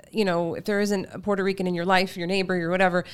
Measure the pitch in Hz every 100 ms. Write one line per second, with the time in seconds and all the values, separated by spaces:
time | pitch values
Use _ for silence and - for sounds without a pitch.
0 | - - 196 170 170 156 175 202 202 202
1 | - - 185 196 196 196 185 175 175 185
2 | 190 190 170 196 185 180 165 185 190 175
3 | -